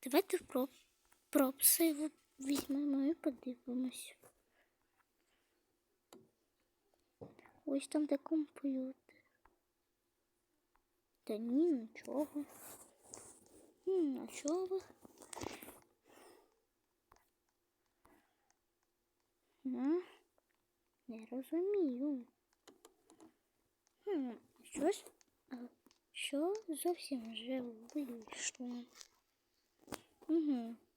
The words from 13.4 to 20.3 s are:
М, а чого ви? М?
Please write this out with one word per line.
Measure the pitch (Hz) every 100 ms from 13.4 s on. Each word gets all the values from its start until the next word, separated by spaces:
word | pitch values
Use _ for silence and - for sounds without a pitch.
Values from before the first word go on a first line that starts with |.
| - - - _ -
М, | 381 311 254
а | 247
чого | - 285 339 370
ви? | 381 - - - - - - - - - - _ _ _ - - - _ _ _ _ _ _ _ - _ _ _ _ _ _ _ _ - - _ _ _ _ _ _ _ _ _ _ _ _ _ _ 269
М? | 247 262 339 359 - _